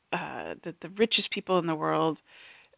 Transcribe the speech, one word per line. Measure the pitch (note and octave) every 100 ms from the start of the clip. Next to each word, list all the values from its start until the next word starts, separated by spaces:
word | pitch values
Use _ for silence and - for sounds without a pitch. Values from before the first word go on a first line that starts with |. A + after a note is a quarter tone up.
| _
uh, | F3 D3+ B2+ D#2+ -
that | F3+ E3
the | E3+
richest | G3 A3+ - G3
people | - - F#3
in | E3+
the | D#3
world | D#3 D#3 D#3+ D3+ _ - - - _